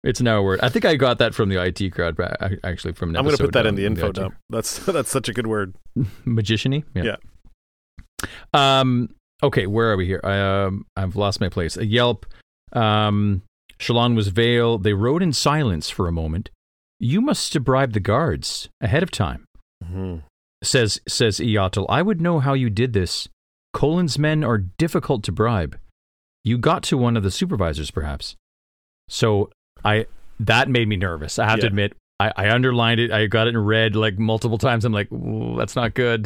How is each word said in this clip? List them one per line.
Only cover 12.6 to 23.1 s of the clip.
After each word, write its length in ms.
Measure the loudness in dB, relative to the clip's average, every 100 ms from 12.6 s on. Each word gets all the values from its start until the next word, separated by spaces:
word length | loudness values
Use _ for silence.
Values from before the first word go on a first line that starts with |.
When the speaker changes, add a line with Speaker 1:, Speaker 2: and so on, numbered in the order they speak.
| -6
Speaker 1:
Um, 680 | 0 2 2 2 2 2 -2 -6 _ _ -12
Shallan 340 | -2 2 4 2
was 120 | 2
veiled. 560 | 2 4 4 2 2
They 80 | 0
rode 280 | 2 2 2
in 100 | 0
silence 580 | 0 0 2 0 -2 -4
for 180 | -4 -2
a 40 |
moment. 380 | -2 -2 -4 -6 _ _ _ _ _
"You 200 | -2 0
must 340 | 0 -2 -2
have 100 | -2
bribed 300 | 2 2 2
the 60 | 0
guards 680 | 0 2 2 -2 -6 -10 -12 _
ahead 220 | 0 2
of 80 | 0
time," 340 | -2 -2 -4 -14 -20 _ _
Speaker 2:
Mm-hmm. 340 | -10 -6 -6 -8 -12 _ _ _
Speaker 1:
says, 380 | 0 2 2 -2 -6
says 300 | 0 0 2
Eotul. 460 | 0 2 0 -2 0
"I 140 | 0
would 180 | 0 0
know 180 | 0 2
how 140 | 2
you 160 | 2 0
did 220 | 0 0
this. 360 | 0 -2